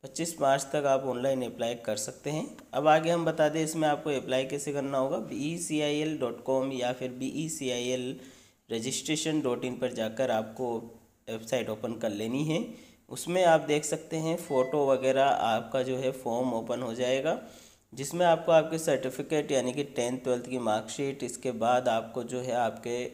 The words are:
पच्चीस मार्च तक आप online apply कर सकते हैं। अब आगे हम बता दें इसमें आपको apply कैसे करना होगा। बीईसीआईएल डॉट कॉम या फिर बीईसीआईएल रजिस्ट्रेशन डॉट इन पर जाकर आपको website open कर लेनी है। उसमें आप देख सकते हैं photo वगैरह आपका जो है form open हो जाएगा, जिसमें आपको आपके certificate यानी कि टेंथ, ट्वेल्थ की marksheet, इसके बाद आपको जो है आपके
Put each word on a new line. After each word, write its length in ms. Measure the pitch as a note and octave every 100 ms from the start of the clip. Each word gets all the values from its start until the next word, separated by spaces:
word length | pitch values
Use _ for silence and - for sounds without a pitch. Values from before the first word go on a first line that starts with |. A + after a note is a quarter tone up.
पच्चीस 360 | C3+ - E3 -
मार्च 220 | C#3 C3+ -
तक 140 | D3+ C#3
आप 160 | C3+
online 400 | C3+ A#2+ C3+ C3+
apply 320 | A#2 - A#2 A#2+ -
कर 120 | G#2
सकते 320 | - - D3
हैं। 140 | D#3 - - -
अब 140 | C3+ D#3
आगे 220 | D#3 E3
हम 140 | E3+ D#3+
बता 220 | D#3+ D3+
दें 140 | D#3
इसमें 240 | D#3 D#3+ D#3
आपको 220 | D3 D3+
apply 340 | C3+ - B2+ C3+
कैसे 280 | C#3+ D3+
करना 240 | C#3+ C#3 C#3
होगा। 200 | C3+ F#3
बीईसीआईएल 1000 | G#3+ G#2+ D3 E3+ E3+ D3+ D3 D3 D#3 D3
डॉट 260 | B2+ A#2
कॉम 280 | - C3 C3
या 180 | C3 B2
फिर 180 | B2+ B2+
बीईसीआईएल 1040 | B2 C3 C#3 D#3+ - C3 B2 B2 B2+ B2+ B2+ - - - _ _
रजिस्ट्रेशन 720 | A2+ A#2+ C3 - D#3 D#3+ D#3
डॉट 240 | C3 A#2+ B2+
इन 120 | A#2+
पर 160 | B2
जाकर 380 | A#2+ A2 A2 C3
आपको 460 | A2 A2 - B2 A#2 A#2 - _ _ -
website 420 | A2+ - B2+ A2
open 240 | G#2+ A2+
कर 160 | A2 A2+
लेनी 320 | G2+ A2 C3
है। 160 | D#3 D#3 - - - - -
उसमें 340 | B2+ E3 F3+ F3+
आप 160 | D#3+
देख 220 | D3+ D3+ D3+
सकते 320 | D#3+ - D#3+
हैं 180 | D#3+ E3
photo 480 | - C3+ B2+ D3+ C#3
वगैरह 380 | B2+ C3 C3
आपका 580 | C#3 - A#2 A2+ - C3+
जो 140 | B2+ B2+
है 140 | C3
form 400 | C3 A#2+ A#2 B2+
open 280 | A2+ A2+ B2
हो 120 | B2
जाएगा, 440 | A2+ B2 C3+ D3+ A#3 - - - _ _
जिसमें 320 | A#2+ C#3 E3+ F3
आपको 260 | D#3+ E3
आपके 260 | D#3+ D#3 D#3+
certificate 720 | D#3+ C3+ B2+ C3 C#3 D#3 D3
यानी 220 | C#3 B2
कि 100 | C3+ C#3+
टेंथ, 340 | - A#2+ B2+
ट्वेल्थ 300 | C3 B2 A#2+
की 80 | B2+
marksheet, 640 | A2+ G#2+ A2+ - C#3 C3+
इसके 280 | B2 - C3
बाद 340 | A2+ A2+ B2 B2+
आपको 340 | A2+ A2+ B2+ A#2+
जो 160 | B2+
है 120 | B2+
आपके 520 | A#2+ A#2 A2 A#2+ A#2+ B2+